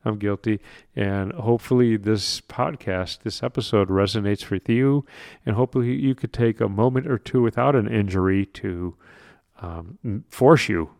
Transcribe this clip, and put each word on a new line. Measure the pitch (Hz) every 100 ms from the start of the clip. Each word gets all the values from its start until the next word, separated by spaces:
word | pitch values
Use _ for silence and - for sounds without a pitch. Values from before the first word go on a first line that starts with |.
| 117
I'm | 107
guilty. | 104 101 113 104 - - _ -
And | 101 98 98
hopefully | 175 110 117 - 127 120 110
this | 101 107 98 -
podcast, | _ - 135 156 - 92 92 -
this | 113 -
episode | 123 - 110 110 95
resonates | 95 101 110 101 104 -
with | 98 -
you. | 117 135 143 - - - - -
And | 104
hopefully | 127 135 120
you | 131 135 131
could | 117
take | - 117 110
a | 107
moment | 98 120 131 143
or | 120
two | - 127
without | 117 110 131 139
an | 107
injury | 110 101 95 92 95 98
to, | - 98 87 90 - - - - _ _ -
um, | 87 82 85 180 120
m-, | 101 -
force | - 127 156 -
you | 95 80